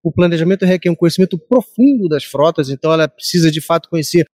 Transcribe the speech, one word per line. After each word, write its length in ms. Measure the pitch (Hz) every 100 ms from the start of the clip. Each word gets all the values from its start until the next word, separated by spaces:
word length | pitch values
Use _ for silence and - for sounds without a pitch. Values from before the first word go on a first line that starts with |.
O 120 | 170
planejamento 520 | 165 175 165 165 190 185
requer 240 | 185 175
um 60 | 165
conhecimento 420 | 170 - 190 175
profundo 720 | - 247 - - 269 262 175
das 160 | 147
frotas, 460 | - 135 160 165 135
então 240 | 135 160
ela 160 | 160 156
precisa 420 | - - 180 165
de 80 | 156
fato 300 | - 165 -
conhecer 340 | 165 147 175 151